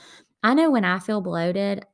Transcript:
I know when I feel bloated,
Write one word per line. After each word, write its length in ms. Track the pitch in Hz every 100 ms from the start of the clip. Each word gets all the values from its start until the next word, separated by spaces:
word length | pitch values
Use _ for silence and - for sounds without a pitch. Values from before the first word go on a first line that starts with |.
| - - _ _
I 100 | 220
know 180 | 277 320
when 140 | 254 185
I 140 | 185
feel 200 | 180 214
bloated, 640 | 180 170 175 185 202 196 -